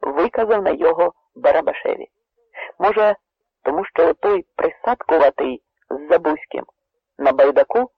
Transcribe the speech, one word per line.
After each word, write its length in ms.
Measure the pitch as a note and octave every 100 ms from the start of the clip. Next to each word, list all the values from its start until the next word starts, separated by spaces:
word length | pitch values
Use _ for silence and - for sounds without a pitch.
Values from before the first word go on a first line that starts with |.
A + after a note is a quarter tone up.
виказав 600 | D3+ C#3 F#3+ - A3 G#3+
на 80 | F#3
його 420 | D#3 E3 E3 F3 - _ -
Барабашеві. 720 | C3+ D3+ D#3 - - - - _ _ _ _ - - -
Може, 360 | F3+ G#3+ G#3+ G3+ _ _ _ _
тому 220 | - D3+ G3
що 280 | - E3
той 320 | - G3+ G3+ - -
присадкуватий 1040 | E3 - - B3 - D#4+ C#4+ - - - _ _ _
з 180 | C3 D3+
Забузьким 540 | E3 D#3+ D3+ - - - _ _ _ _ _
на 140 | C#3
Байдаку 600 | C3 C#3 C#3 C#3 A#3 B3+